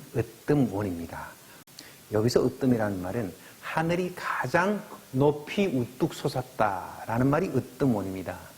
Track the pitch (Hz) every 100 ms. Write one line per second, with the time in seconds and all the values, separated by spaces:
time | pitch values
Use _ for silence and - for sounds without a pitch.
0 | - - - - - 147 117 95 101 85
1 | 82 - - - - - - - - -
2 | - 107 120 - 127 - 131 117 104 95
3 | 90 117 95 - - - - - 165 175
4 | 180 180 - - 127 175 190 202 - -
5 | - 131 147 147 - - 196 131 113 -
6 | 160 - 151 135 - - 107 92 87 -
7 | - 117 135 151 185 127 - - 143 107
8 | 95 95 90 90 -